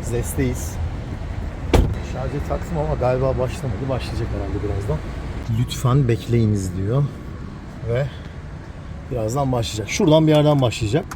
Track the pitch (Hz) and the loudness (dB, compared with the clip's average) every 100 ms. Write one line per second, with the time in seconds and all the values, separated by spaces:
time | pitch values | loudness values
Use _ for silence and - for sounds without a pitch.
0 | 104 120 117 - 131 120 - - - - | -2 -2 -2 0 0 0 -4 -4 -4 -6
1 | - - - - - - - - - - | -6 -8 -6 -6 -6 -6 4 4 4 0
2 | - 120 131 139 - 143 - 165 156 135 | -4 -4 -2 -2 -2 -4 -2 -2 0 2
3 | 127 127 135 123 127 - 135 107 135 127 | 2 4 2 2 0 -2 -4 -4 -2 -2
4 | - - 117 104 98 101 101 98 110 151 | -2 -4 -2 -2 -2 -2 -2 -2 -2 -2
5 | - - - - - 110 123 - 123 131 | -4 -6 -6 -6 -2 0 0 0 4 4
6 | 131 113 - 117 110 104 92 90 95 127 | 4 2 2 4 4 2 0 -2 0 2
7 | 147 - - - - - - - 113 120 | 0 -2 -12 -10 -10 -12 -12 -10 -2 0
8 | 139 - - - - - - - - - | -2 -6 -12 -12 -12 -12 -12 -12 -12 -12
9 | - 123 110 127 139 123 110 107 104 - | -6 -4 -2 0 0 0 -2 -4 -6 2
10 | 190 156 156 151 147 143 127 - 107 135 | 6 8 8 6 6 6 2 0 0 0
11 | - | -2